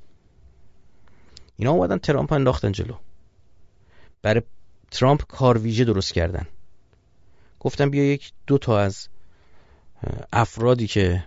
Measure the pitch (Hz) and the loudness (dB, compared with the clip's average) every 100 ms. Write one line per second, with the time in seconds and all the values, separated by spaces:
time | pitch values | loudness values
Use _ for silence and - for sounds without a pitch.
0 | - - _ _ - - - - - - | -20 -20 _ _ -20 -20 -20 -20 -20 -20
1 | - - - - - - 120 175 180 190 | -20 -20 -20 -20 -20 -4 0 2 0 -2
2 | - 135 - 151 127 - 113 95 117 120 | 0 0 2 2 2 2 -2 -2 -6 -8
3 | - - - _ - - - _ _ - | -14 -16 -20 _ -20 -20 -20 _ _ -20
4 | - - 104 113 - - - - - - | -20 -6 0 0 0 -14 -18 -20 -14 2
5 | 131 147 - - 127 117 110 110 120 98 | 4 4 0 2 4 4 2 2 2 2
6 | - - 85 92 85 - - - _ _ | 0 -2 -2 -2 -8 -12 -16 -20 _ _
7 | _ - - - - - 135 - 143 143 | _ -20 -20 -20 -20 -6 -6 0 0 2
8 | 143 143 - - - 143 131 107 101 95 | 2 0 -4 -16 0 0 2 2 2 -2
9 | - - - - - - - - - - | -12 -14 -16 -20 -20 -20 -20 -20 -20 -10
10 | - - - 113 113 - 117 123 110 104 | -8 -8 -4 -2 -2 0 2 2 2 2
11 | 92 90 | 2 2